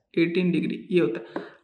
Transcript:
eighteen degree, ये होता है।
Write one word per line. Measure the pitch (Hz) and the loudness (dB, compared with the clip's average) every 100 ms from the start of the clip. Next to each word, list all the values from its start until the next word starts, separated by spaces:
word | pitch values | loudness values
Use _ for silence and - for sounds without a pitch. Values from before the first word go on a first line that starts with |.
| _ | _
eighteen | 170 165 185 180 | 0 2 2 2
degree, | - - - - | 2 -2 -4 0
ये | 180 | 2
होता | - - | 2 -2
है। | - - - - | -8 -12 -12 -6